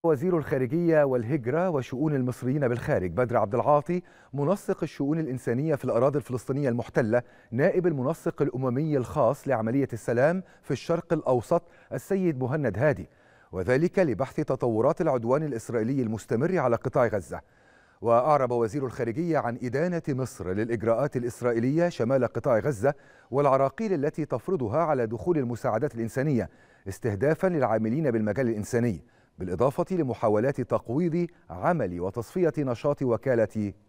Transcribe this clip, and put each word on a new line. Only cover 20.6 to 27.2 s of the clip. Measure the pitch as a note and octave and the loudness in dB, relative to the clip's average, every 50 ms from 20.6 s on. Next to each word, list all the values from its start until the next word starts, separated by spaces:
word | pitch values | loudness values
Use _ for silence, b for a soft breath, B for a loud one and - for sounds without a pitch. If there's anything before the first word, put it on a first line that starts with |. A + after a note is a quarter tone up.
| A2+ A2+ A#2 G#2 F#2 A2 A2+ A2+ C3+ D3 - | -2 -2 -2 -2 2 0 2 2 0 -2 -2
الإسرائيلية | C3+ A#2+ A#2+ - - A#2+ B2 A#2+ A2+ A#2 B2+ C#3+ D#3+ E3+ F3 | -4 -4 -4 -8 -2 -2 0 0 2 2 2 2 2 0 0
شمال | E3+ - A#2+ A2+ C3+ C3+ B2 | 0 -2 0 2 2 2 2
قطاع | A2 - A#2+ - D3 A#2+ G#2+ | 0 -2 -2 0 2 2 2
غزة | F#2 C#3+ C#3+ G2 G2+ C3+ D#3 B B B B B B B | 2 0 -2 2 0 0 0 B B B B B B B
والعراقيل | A2+ C3+ C#3+ C#3 C3 C3+ C#3 C#3 - - A3+ A3 F#3+ | -2 2 4 4 4 4 2 0 0 -2 -2 -2 0
التي | D3 C3 D3+ - - D3+ | 0 0 -2 -2 -2 -4
تفرضها | - - A#2+ - - F#3+ D#3+ B2+ G#2 G#2+ D3+ | -4 -4 -6 -2 -2 -2 -2 0 0 0 0
على | E3+ D#3 D3+ C3 A#2 | 0 2 2 0 0
دخول | G#2+ A#2 A2 - F3+ F3 D#3 | -2 -2 -4 0 0 2 2
المساعدات | C3 A#2+ A#2+ A2 - C3 G#2+ A2+ B2+ A#2 - | 2 0 -4 -2 -2 0 0 0 0 -2 -2
الإنسانية | A2+ A2+ A2+ - C3+ B2+ D#3 C#3+ A#2 F#2 - b b b b b b b G2 | -4 -6 -4 -2 -2 0 2 2 0 0 -2 b b b b b b b -12
استهدافا | F#2 - - A#2+ G2+ G2 | -12 -4 -4 -4 -2 2